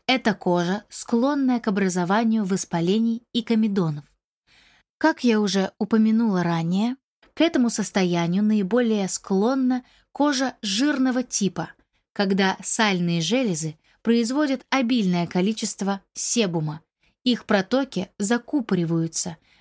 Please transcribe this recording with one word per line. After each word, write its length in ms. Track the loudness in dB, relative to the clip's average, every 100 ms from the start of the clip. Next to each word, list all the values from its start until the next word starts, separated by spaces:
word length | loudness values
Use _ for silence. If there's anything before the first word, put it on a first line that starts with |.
| -2
это 280 | 0 0
кожа, 500 | 0 0 0 0 -4 -6
склонная 720 | -10 -2 0 2 0 0 0
к 80 | 0
образованию 760 | 0 0 0 0 0 2 0
воспалений 800 | 0 -2 -2 -2 0 2 0 -2 -6
и 100 | -6
комедонов. 640 | 0 0 2 0 -2 -4 -12 _ _ _ _ _ _ _ _ _
Как 240 | 0 2
я 160 | 2 2
уже 320 | 2 0 -2 -4
упомянула 640 | 0 2 4 2 2 0
ранее, 540 | 0 0 0 0 -2 -4 _ _ _
к 80 | 0
этому 280 | 0 2 0
состоянию 720 | 0 -2 0 0 0 0 2
наиболее 680 | 2 2 2 0 2 0 -2
склонна 760 | -6 -2 0 2 0 0 -2 -6 _ _
кожа 440 | -2 0 0 -4 -4
жирного 640 | -4 0 0 2 0 0
типа, 480 | -2 -2 -2 -2 -10 -14 _ _ _
когда 460 | -4 0 2 0 0
сальные 600 | -4 0 0 2 0 -2
железы 560 | 0 0 0 -2 -6 -8 _ _
производят 640 | 0 2 2 0 0 -2 -2
обильное 580 | -2 0 0 2 0 0
количество 760 | 0 0 -2 -6 -4 -4 -6 -8
себума. 680 | -8 -2 0 0 -2 -4 -8 -16 _ _ _
Их 240 | 0 0 2
протоки 640 | 0 2 -2 0 -4 -8 -6
закупориваются – 1160 | -2 -2 0 -4 0 0 0 0 -2 -4 -6 -10 _ _